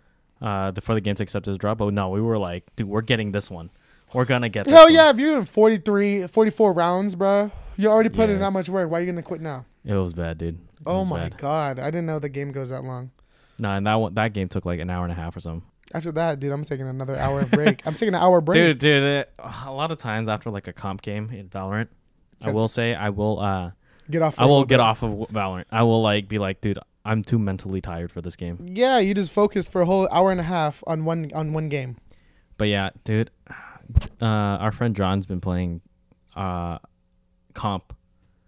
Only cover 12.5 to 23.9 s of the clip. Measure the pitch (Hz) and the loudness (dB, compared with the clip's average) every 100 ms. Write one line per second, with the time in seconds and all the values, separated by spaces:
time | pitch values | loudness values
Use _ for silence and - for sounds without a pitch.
12.5 | 135 127 131 131 127 127 - _ _ _ | -8 -8 -10 -10 -10 -12 -18 _ _ _
13.5 | - 104 98 101 110 110 104 110 104 92 | -8 -4 -2 0 0 0 -2 -2 -2 -4
14.5 | 98 87 87 87 90 87 85 85 87 85 | -4 -4 -4 -4 -4 -4 -6 -8 -10 -10
15.5 | 82 - _ _ 165 165 160 165 143 139 | -12 -14 _ _ -10 -6 -4 -4 -4 -6
16.5 | 143 151 135 131 131 135 135 135 139 139 | -6 -6 -8 -8 -8 -8 -4 -2 -2 2
17.5 | - 156 - 160 156 220 185 180 180 156 | 2 2 0 -4 -2 -2 4 6 6 4
18.5 | 175 170 127 147 143 139 143 - - - | 4 4 4 4 4 2 0 -4 -12 -16
19.5 | - 135 135 160 160 120 110 110 107 120 | -14 -12 -6 -6 -6 -6 -4 -4 -6 -6
20.5 | 101 90 - 101 98 - 104 107 110 95 | -10 -12 -10 -10 -8 -8 -8 -8 -12 -12
21.5 | 95 95 107 113 _ _ _ _ _ 110 | -10 -4 -4 -6 _ _ _ _ _ -4
22.5 | 107 113 - 117 87 104 101 107 104 101 | -2 -2 0 -2 -2 -4 -2 -2 -2 -2
23.5 | 95 87 - _ | -2 -6 -12 _